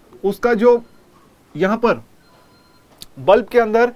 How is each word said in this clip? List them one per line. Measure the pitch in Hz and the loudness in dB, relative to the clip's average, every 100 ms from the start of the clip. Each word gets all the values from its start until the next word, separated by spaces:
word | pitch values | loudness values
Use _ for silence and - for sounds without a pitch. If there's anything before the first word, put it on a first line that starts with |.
| _ - | _ -8
उसका | 190 196 240 | -8 -4 -2
जो | 233 240 240 - _ _ _ _ _ _ | 0 2 2 -2 _ _ _ _ _ _
यहाँ | 147 190 226 | -4 -2 0
पर | 233 185 - _ _ _ _ _ _ _ _ _ - - | -2 -2 -8 _ _ _ _ _ _ _ _ _ -20 -6
बल्ब | 135 214 214 | 2 2 2
के | 240 | -2
अंदर | 226 220 240 | 0 0 0